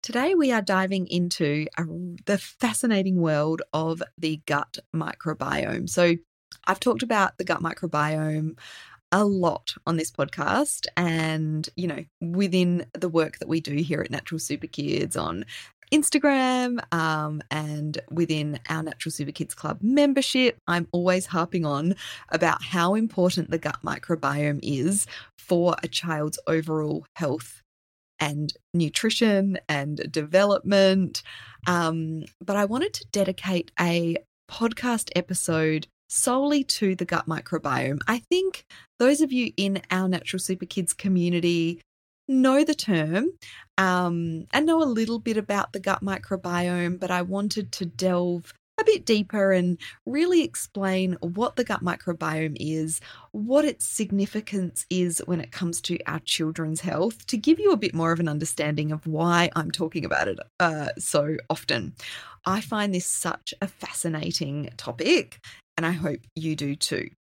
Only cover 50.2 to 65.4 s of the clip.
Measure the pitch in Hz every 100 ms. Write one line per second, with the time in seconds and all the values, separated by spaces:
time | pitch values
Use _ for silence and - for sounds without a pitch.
50.2 | 349 359 247 - - - 196 185 185 180
51.2 | 170 175 240 - 240 208 180 - - 165
52.2 | 160 156 160 143 151 160 160 160 - -
53.2 | - 208 214 277 302 - - - 202 196
54.2 | 196 214 214 202 180 - - 185 180 165
55.2 | - 175 - - 175 165 - 175 - 160
56.2 | - - 160 165 156 160 175 147 196 -
57.2 | - 226 285 330 415 311 196 160 165 165
58.2 | 165 147 156 - 151 151 151 156 160 156
59.2 | 170 170 175 165 160 - 160 165 101 73
60.2 | 95 92 - _ 175 156 147 - - 147
61.2 | 147 156 - 160 - 120 98 - - -
62.2 | - - - 196 - 214 208 180 180 -
63.2 | 175 - - - 196 _ 180 - 170 156
64.2 | 165 165 147 143 143 123 - 120 202 339
65.2 | - -